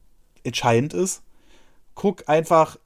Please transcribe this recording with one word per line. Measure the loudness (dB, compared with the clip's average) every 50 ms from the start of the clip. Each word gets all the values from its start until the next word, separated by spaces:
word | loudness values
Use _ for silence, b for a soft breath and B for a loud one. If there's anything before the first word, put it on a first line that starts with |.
| _ _ _ _ _ _ _ _
entscheidend | -10 -10 -6 -2 0 2 2 2 0 -2 -4
ist. | -4 -4 -4 -6 -10 -16 -20 -20 _ _ _ -20 -20 -20 _ _ -20 _ -20 -10
Guck | -4 -4 -4 -4 -4 -2 0
einfach, | 0 0 2 4 4 4 4 2 -2 -10 _